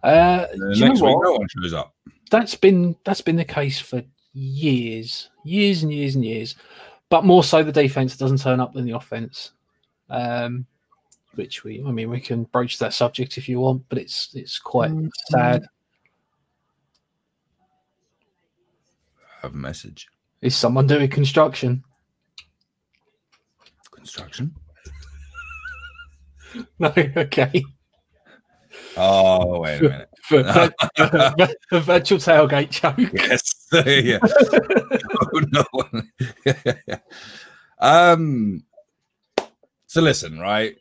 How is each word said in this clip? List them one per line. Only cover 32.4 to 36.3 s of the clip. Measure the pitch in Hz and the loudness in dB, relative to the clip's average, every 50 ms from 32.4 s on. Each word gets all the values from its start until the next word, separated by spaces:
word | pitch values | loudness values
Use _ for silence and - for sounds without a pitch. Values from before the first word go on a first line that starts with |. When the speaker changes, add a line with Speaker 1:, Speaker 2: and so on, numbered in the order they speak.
| 151 139 143 143 147 147 | 6 4 2 -2 -2 -2
Speaker 1:
joke. | - - - 160 139 233 247 180 - | -6 -2 -2 -2 0 0 -2 -2 0
Speaker 2:
Yes. | 101 - - 127 117 - - - _ _ _ | -2 0 0 0 -2 -2 -6 -8 _ _ _
<laughs> | - 165 156 | 0 2 4
Yeah. | 143 139 139 123 123 117 98 | 4 2 2 2 2 0 2
Speaker 1:
<laughs> | - 220 302 - 277 - - - - - 392 - - - 269 - - - 392 - - - - | 2 4 6 4 4 6 4 0 0 2 -2 -2 0 -2 -6 -6 -6 -6 -4 -4 -4 -2 -2
Speaker 2:
Oh, | 156 156 147 - | -2 -2 0 0
no. | 143 - - - 131 127 - - 117 110 - _ _ 131 120 | -2 -2 -2 -4 -8 -8 -6 -8 -10 -10 -10 _ _ -10 -10